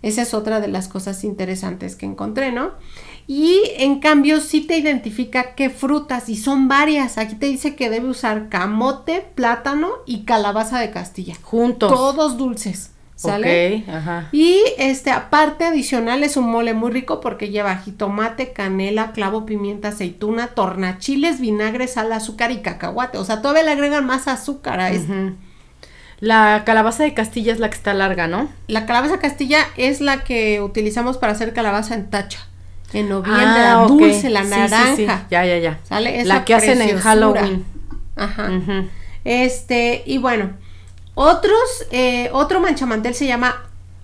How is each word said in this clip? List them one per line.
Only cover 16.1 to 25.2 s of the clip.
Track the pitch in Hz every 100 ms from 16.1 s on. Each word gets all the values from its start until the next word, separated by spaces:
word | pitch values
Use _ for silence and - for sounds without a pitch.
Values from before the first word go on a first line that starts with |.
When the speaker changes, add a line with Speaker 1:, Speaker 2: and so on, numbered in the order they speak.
| 254 294
Speaker 1:
es | 285
un | 240
mole | 233 233
muy | 220 233
rico | 240 254 320
porque | 247 202 208
lleva | 208 202 185
jitomate, | 196 190 202 202 226 226 247
canela, | - 196 190 190 214 220
clavo, | 220 196 214 214
pimienta, | 208 202 202 208
aceituna, | 208 180 175 208 226 240
tornachiles, | - 190 180 185 185 - 277 320 269
vinagre, | 247 208 214 240 254
sal, | 254 220
azúcar | 226 220 214 233
y | 240
cacahuate. | 196 170 170 196 247 190
O |
sea, | 185 220
todavía | 277 302
le | 320
agregan | 285 285 294 262
más | 254 262
azúcar | 254 - 277 - 180
a | 185
este. | 185 160
Speaker 2:
Ujú. | 196